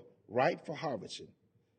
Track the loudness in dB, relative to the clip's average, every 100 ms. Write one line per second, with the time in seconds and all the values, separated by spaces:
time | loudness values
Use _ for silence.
0 | -8 _ -2 4 4 4 -6 -6 -4 -4
1 | -6 -12 -14 -20 _ _ _